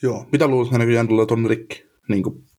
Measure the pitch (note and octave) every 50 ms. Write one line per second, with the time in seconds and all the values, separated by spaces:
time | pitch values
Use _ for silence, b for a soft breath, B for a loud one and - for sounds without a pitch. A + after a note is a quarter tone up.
0 | C3+ B2+ A2+ G#2+ - - C#3+ D3 D#3+ C#3+ C3 B2+ B2 B2 B2+ A#2 A#2 A#2 A#2 A#2
1 | A#2 A2 A2 A2 A2 G#2+ A#2 A2+ A2+ A2+ A2+ A2+ - - - - _ _ _ _
2 | _ - G#2+ G2 F2+ - - - - _ _